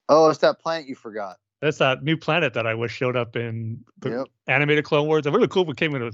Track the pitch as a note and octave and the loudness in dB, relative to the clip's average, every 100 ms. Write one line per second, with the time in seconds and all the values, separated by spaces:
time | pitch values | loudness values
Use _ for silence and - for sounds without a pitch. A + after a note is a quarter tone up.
0 | - D3 D#3+ D3+ E3 C#3+ E3 E3 C3+ C3 | 4 6 6 6 2 2 -4 -6 -8 -14
1 | A#2+ G#2 G2 F2+ _ _ D3 D3 C#3+ C3 | -12 -10 -10 -14 _ _ -2 0 0 0
2 | C#3 D#3+ - D#3+ D3+ A#2+ A2+ A2+ A#2 - | -2 -4 -2 0 0 -2 -4 -2 -4 -4
3 | B2+ B2 A#2 A#2 A#2 A2+ A2+ A2+ - _ | -4 -2 -4 -6 -8 -8 -8 -10 -14 _
4 | C3 A#2 C3+ _ - C3+ D3 D3+ D3 D3+ | -8 -6 -8 _ -2 0 2 2 2 0
5 | D3+ D#3 C#3+ D3 D#3 G3 F3 C3 E3 C#3 | 2 0 2 2 2 2 0 0 -2 -2
6 | A#2 | -6